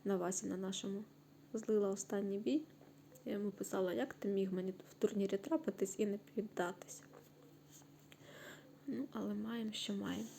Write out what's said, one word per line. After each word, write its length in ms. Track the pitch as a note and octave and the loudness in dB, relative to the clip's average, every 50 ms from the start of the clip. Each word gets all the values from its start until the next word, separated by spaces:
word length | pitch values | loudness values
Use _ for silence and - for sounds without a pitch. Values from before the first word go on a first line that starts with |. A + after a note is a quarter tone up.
| - | 2
на 120 | G3+ G3 | 2 2
Васі, 300 | F3+ F3 F3 F#3 - G#3+ | 2 2 0 0 0 -2
на 100 | G3 F#3+ | -2 -2
нашому, 480 | F#3 F#3+ F#3+ F#3+ - - G3 G3 G3+ G#3+ - - - - - - - - - | -2 -2 -2 -4 -2 -2 -2 -4 -4 -6 -10 -16 -20 -20 -20 -20 -20 -14 -6
злила 360 | - A3 G#3+ - A3 G#3 G3+ G3 | -6 -4 2 4 4 6 6 4
останній 500 | F#3+ F#3+ - - G#3+ G3+ G3 G3 G3 G3+ | 2 0 -2 -2 0 0 0 0 0 0
бій. 240 | A3 - C4+ D#4 D#4 - - - - - - - - - - - - | 2 4 4 4 2 0 -14 -20 -20 -20 -20 -20 -20 -20 -20 -12 -6
Я 80 | - | -4
йому 180 | G#3+ G3+ G#3 G3+ | -2 0 0 -2
писала: 420 | G3 - G3 - - G3 F#3+ F3+ | 0 -2 -4 0 2 2 4 4
"Як 220 | F3 A#3 B3+ C#4 - | 4 2 0 0 -2
ти 140 | - - G3+ | -2 0 2
міг 240 | G3+ G3 F#3+ F#3+ | 4 4 4 2
мені 220 | F#3 F#3 F#3 F#3+ F#3+ - - - | 2 0 0 -2 -4 -6 -12 -18
в 40 | - - | -2 2
турнірі 400 | - - - G3+ G3 G3 G3 G3 | 2 2 4 2 2 2 2 0
трапитись 560 | - - D#4+ D#4 - - F#3+ - G3 F#3+ - - | 2 2 2 2 2 0 2 2 0 0 2 0
і 80 | G#3+ | 0
не 120 | G#3 G3+ G#3 | 0 0 -2
піддатись?" 840 | - - - G#3+ G3 G#3 - - F3+ F3 F#3+ - - - - - - - - - - - - - - - - - - - - - - - - - - - - - - - - - - - - - - - - - - | -6 -4 -4 -4 -4 -2 -2 0 0 0 -2 -6 -12 -14 -14 -16 -16 -18 -20 -20 -20 -20 -20 -20 -20 -20 -20 -20 -20 -20 -20 -20 -20 -20 -20 -20 -20 -20 -20 -20 -18 -18 -16 -14 -14 -14 -16 -16 -18 -20 -20 -12 -4
Ну, 220 | C#4+ A#3 A#3 C#4 - | -4 -2 -2 -2 -4
але 220 | - A3+ G3 G#3 G#3 | -4 -2 -2 0 -2
маємо, 380 | G#3 G#3+ A3 A#3 A#3 A3+ G#3+ | -2 -2 -2 -2 -2 -2 -2
що 220 | G#3+ - - - G3+ | -2 -2 -2 -2 -2
маємо. 340 | G3 G3 F#3 F3+ G#3 A3+ A3 - | 0 0 -2 -2 -2 -4 -6 -10